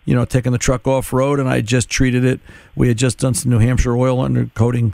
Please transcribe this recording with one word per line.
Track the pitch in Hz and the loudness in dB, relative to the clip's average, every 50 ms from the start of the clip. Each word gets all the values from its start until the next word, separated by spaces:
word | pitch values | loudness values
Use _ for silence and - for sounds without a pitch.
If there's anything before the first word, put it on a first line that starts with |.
| _ | _
you | 147 139 | -2 0
know, | 123 120 | 0 0
taking | - - 127 117 127 | 0 -2 -2 0 0
the | 123 | -2
truck | 117 - - 127 123 - | 0 0 -2 -2 0 0
off | 135 135 131 117 - 127 | -2 -2 -2 -2 -2 -2
road, | 127 135 143 143 139 | -2 0 0 0 0
and | 131 127 | 0 0
I | 127 127 | 0 -2
just | 117 107 127 123 113 - | 0 0 0 -2 -2 -2
treated | - - 135 127 123 127 127 | -2 0 0 0 2 0 0
it. | 127 131 - - - - - - - - | 0 -2 -4 -8 -18 -20 -20 -20 -10 -4
We | 143 127 | 0 0
had | 123 117 | 0 2
just | 110 131 127 - - | 0 0 -2 0 -2
done | 139 131 113 | -2 -2 -2
some | - - 127 | -2 -2 0
New | 120 107 | 2 2
Hampshire | 110 123 127 - - 123 120 | 2 2 2 0 0 0 0
oil | 123 127 131 127 127 | 0 0 0 0 0
undercoating | 135 139 123 123 120 117 - - 113 123 123 120 117 107 | 0 0 0 -2 -2 -4 -2 0 0 0 0 0 -2 -2